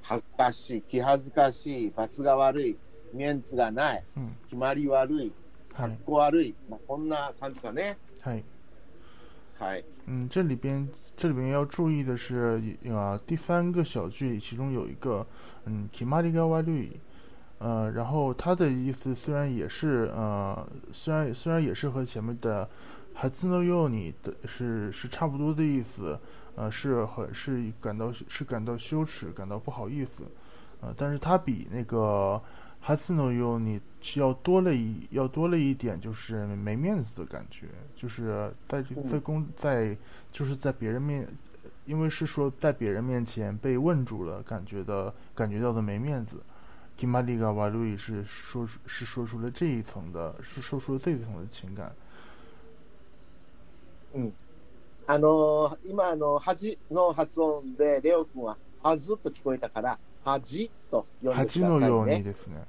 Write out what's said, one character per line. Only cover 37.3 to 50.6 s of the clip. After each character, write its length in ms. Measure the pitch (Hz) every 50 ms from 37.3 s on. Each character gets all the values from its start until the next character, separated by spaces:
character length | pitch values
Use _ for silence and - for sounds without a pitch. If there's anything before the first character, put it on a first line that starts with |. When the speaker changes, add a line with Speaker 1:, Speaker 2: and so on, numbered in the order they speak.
| - 65 55 -
Speaker 2:
觉， 180 | - - - - - 87 - - -
就 140 | - - 123
是 420 | 110 117 117 113 107 104 104 101 - - -
在， 160 | - - 143 131 131 135
Speaker 1:
嗯。 100 | 143 139
Speaker 2:
在 120 | 131 127 151
公-， 280 | 143 - 156 156 156 147 -
在， 400 | - - 147 135 120 113 107 104 - - - - - - - -
就 140 | - 147
是 100 | 135 139
在 160 | 135 - 139 135
别 180 | - 117 107
人 100 | 113 127
面， 280 | 139 147 143 139 120 - - - - - - - - - - - -
因 160 | - 147 156
为 80 | 160 156
是 160 | 151 - 160
说 260 | 151 - - 143 139 131 -
在 140 | - 156 139
别 180 | 131 117 104
人 140 | 101 101 117
面 180 | 127 127 123 117
前 320 | 113 - 113 107 101 101
被 220 | 107 - 135 127
问 260 | 123 139 165 175 147 127
住 200 | 120 113 92 90
了， 180 | 82 87 98 113
感 220 | - 117 104 92
觉 180 | - 101 101 92
的， 300 | 107 104 98 95 98 - - - - -
感 140 | - 117 107
觉 120 | 101 104
到 140 | 120 123 113
的 80 | 113 110
没 160 | 104 101 104
面 260 | 120 147 147 127 117
子。 180 | 110 - - - - - - - - - - - - - -
決 80 | -
ま 160 | 123 123 123 123
り 160 | 120 123 113
が 140 | 113 110 104
悪 240 | 104 104 104 104 113 117
い 140 | 110 104 101
是 260 | - - 113 101 107
说 420 | 107 - - - - - 127 117
出， 120 | 113 - - -
是 180 | - - - 120
说 220 | 113 - 123 117
出 140 | 113 113 113
了 100 | 113 123
这 160 | 123 - 175
一 160 | 165 135 117 104
层 280 | - - 98 87 82
的， 240 | 90 82 85 80 - - -
是 200 | - - 139